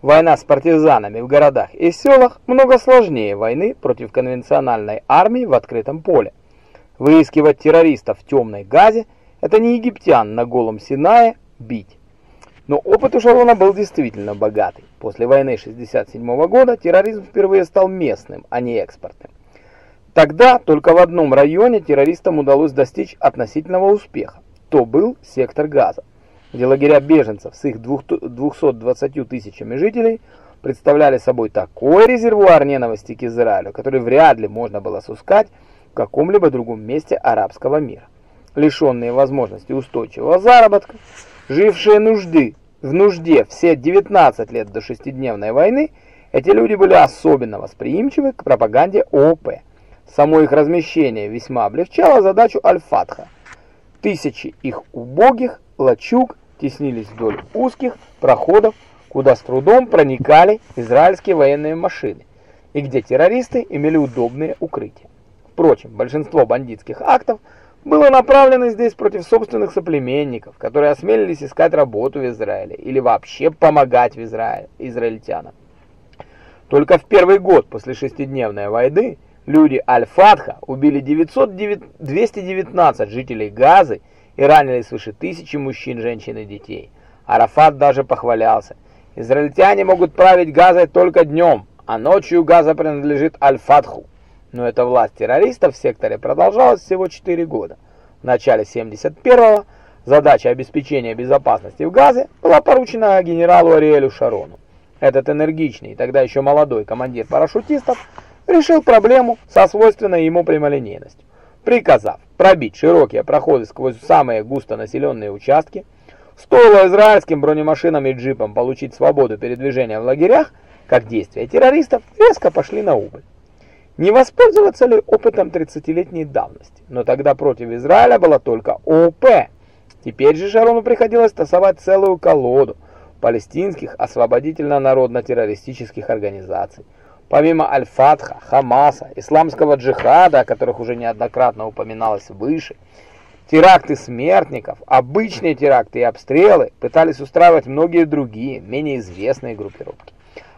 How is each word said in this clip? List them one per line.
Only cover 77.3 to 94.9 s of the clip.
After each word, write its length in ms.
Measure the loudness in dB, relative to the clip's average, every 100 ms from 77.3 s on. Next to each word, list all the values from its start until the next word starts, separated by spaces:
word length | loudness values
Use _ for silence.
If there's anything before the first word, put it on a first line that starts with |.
| 2
год 300 | 4 2 2
после 260 | -14 -14
шестидневной 720 | -10 -10 -10 -10 -6 -8 -8 -6
войны 480 | -2 -2 0 -4 -8 _ _
люди 380 | -2 2 2 0 -2
Аль-Фатха 720 | -2 0 4 4 4 0 -16
убили 400 | -14 -2 -2 -2
девятьсот, 560 | -4 -4 -2 -2 -4 -4
двести 840 | -8 -8 -12 _ -8 -4 -4 -6
девятнадцать 720 | -10 -10 -8 0 0 0 -6
жителей 400 | -8 -10 -10 -10
Газы 500 | 0 4 4 4 -4 _ _ _ -2
и 80 |
ранили 380 | 4 4 2 -4
свыше 300 | -6 -14 -14
тысячи 440 | -12 -12 -12 -12 -10
мужчин, 440 | -10 -12 -14 -10
женщин 380 | -8 -10 -12 -16
и 60 |
детей. 480 | -16 -18 -18 -18 -18 _ _ _ -4
Арафат 500 | 0 2 4 2 4
даже 280 | 0 0
похвалялся: 720 | -2 -4 -2 -2 0 -2 -4 -20 _ _ _ -16
«Израильтяне 680 | -4 -2 -2 2 2 2
могут 300 | 0 0 0
править 380 | 4 4 6 2
Газой 340 | 4 4 4 2
только 380 | 2 2 2
днем, 420 | 0 2 0 0 -4 _ -10
а 120 | -6
ночью 460 | 0 0 0 -2
Газа 320 | 4 4 4 0
принадлежит 580 | -4 -4 -4 -2 -4 0
Аль-Фатху». 600 | 0 0 2 2 2 -12 -20 _ _ _ _
Но 160 | -8 -6
эта 160 | -2
власть 300 | -2